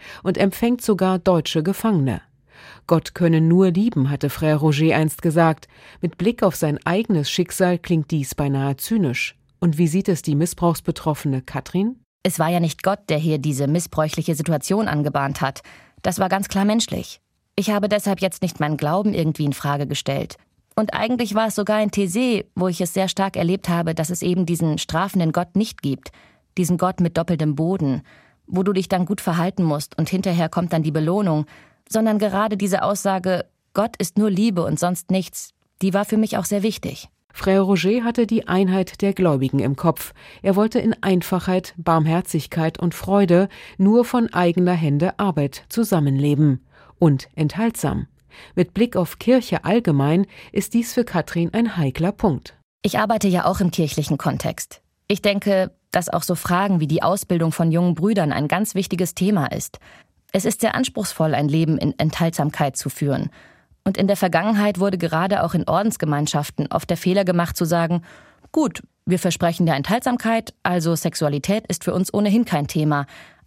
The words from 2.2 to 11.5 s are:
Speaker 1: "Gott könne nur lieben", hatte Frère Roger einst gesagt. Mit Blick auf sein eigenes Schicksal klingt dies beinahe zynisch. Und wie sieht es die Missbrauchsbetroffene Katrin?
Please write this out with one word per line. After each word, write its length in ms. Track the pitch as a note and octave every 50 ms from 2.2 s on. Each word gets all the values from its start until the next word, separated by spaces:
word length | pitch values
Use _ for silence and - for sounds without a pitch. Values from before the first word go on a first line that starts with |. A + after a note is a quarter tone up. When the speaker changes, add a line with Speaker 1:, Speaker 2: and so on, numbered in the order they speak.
| - _ _ _ _ _ _ - - - - - _
Speaker 1:
"Gott 280 | - E3+ D#3+ - - -
könne 260 | - F3+ E3 E3 D#3+
nur 300 | D#3+ D#3+ E3+ F#3 F#3+ F#3
lieben", 400 | E3+ F#3 G#3+ A#3 A3+ C#3+ C3 C#3
hatte 180 | C#3+ C3+ - C#3+
Frère 280 | - - E3 D3+ D3+
Roger 400 | D3 D3+ D#3 D3 C#3+ D#3+ D#3+ -
einst 260 | D3+ D#3 D#3 - - -
gesagt. 460 | E3+ D3 F3 E3 D#3+ D3+ - - - _ - - - - -
Mit 180 | - E3+ - -
Blick 240 | F3 A3+ A#3+ - A3
auf 120 | F#3 C#3+
sein 240 | - E3 D3+ D3 - -
eigenes 460 | D#3+ F3 G3+ A3+ - G3 D#3 C#3+ -
Schicksal 480 | - - F3 - - - F#3+ F3+ F3+ E3+
klingt 320 | - - F3 D#3+ D3 -
dies 240 | E3 D3+ C#3 - -
beinahe 420 | - D3 C#3 C#3 C#3 C3+ C#3 C3+
zynisch. 600 | - - - A3+ A3 F3+ C3 A#2+ - - - - _ _ _ _ _
Und 180 | F3 E3+ D3+
wie 120 | D#3 F3 D#3
sieht 200 | D#3 F#3+ G3 -
es 140 | F3 C#3+ -
die 120 | D#3+ D3
Missbrauchsbetroffene 1080 | C#3+ E3 F3 - - F3+ E3+ D#3+ - - - D#3+ - - D#3+ D3 - - D3 C3+ C3 B2+
Katrin? 540 | -